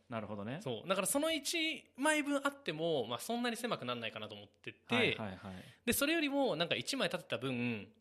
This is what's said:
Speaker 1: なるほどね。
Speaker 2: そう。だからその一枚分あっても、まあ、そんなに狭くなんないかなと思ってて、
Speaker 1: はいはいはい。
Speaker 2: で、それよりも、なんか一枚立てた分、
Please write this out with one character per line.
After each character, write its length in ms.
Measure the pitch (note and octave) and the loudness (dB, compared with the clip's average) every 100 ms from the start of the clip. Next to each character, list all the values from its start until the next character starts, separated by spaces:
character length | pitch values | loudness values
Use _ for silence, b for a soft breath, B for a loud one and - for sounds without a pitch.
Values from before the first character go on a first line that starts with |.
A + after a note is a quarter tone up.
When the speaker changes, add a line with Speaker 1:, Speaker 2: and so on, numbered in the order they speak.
| _ | _
Speaker 1:
な 120 | A2+ | -6
る 80 | G#2 | -4
ほ 80 | G#2 | -6
ど 80 | |
ね。 160 | G2+ D3 | -4 -4
Speaker 2:
そ 200 | C#3 A2 E3 | -4 -6 -2
う。 20 | |
だ 60 | |
か 60 | F#3+ | 0
ら 60 | F#3+ | 2
そ 100 | C#4+ | 2
の 140 | D#4+ | 2
一 520 | D#4+ - E4+ D#4+ C#4+ - - | 0 0 0 0 -2 -8 0
枚 260 | D4+ D4+ | 2 4
分 180 | C#4+ C#4+ | 4 2
あ 60 | C#4 | 0
っ 20 | |
て 200 | C#4 - | -2 -4
も、 320 | D#3 E3 D3 A2 | 0 2 2 2
ま 80 | A#2+ | -2
あ、 20 | |
そ 180 | - A#3 | -2 0
ん 60 | |
な 80 | A#3+ | 0
に 60 | A3 | -2
狭 200 | A#3+ E3 | -2 -2
く 80 | |
な 100 | B2 | -2
ん 60 | A#2+ | -2
な 60 | A2+ | -2
い 60 | |
か 80 | G#2+ | -6
な 80 | G#2+ | -8
と 80 | G#2 | -10
思 80 | |
っ 20 | G#2 | -14
て 260 | _ - | _ -12
て、 220 | - - | -12 -2
Speaker 1:
は 80 | E3+ | 2
い 140 | G3 G#2 | 4 2
は 80 | |
い 20 | G#2+ | -2
は 20 | |
い。 60 | F#2+ G2 F#2 - B | -6 -10 -12 -14 B
Speaker 2:
で、 80 | - | 0
そ 140 | - C#4+ | 2 4
れ 60 | |
よ 80 | E4+ | 2
り 80 | D4 | 2
も、 260 | C#4 B3+ | 2 2
な 120 | D#3 E3+ | 2 2
ん 20 | |
か 80 | A#2 | 2
一 200 | - C#4 | 0 0
枚 120 | F#3 | 0
立 160 | F3 | 0
て 60 | - | -2
た 80 | A#2 | -2
分、 500 | C3+ B2 A#2+ A2 F#2 - | 0 0 0 -2 -6 -10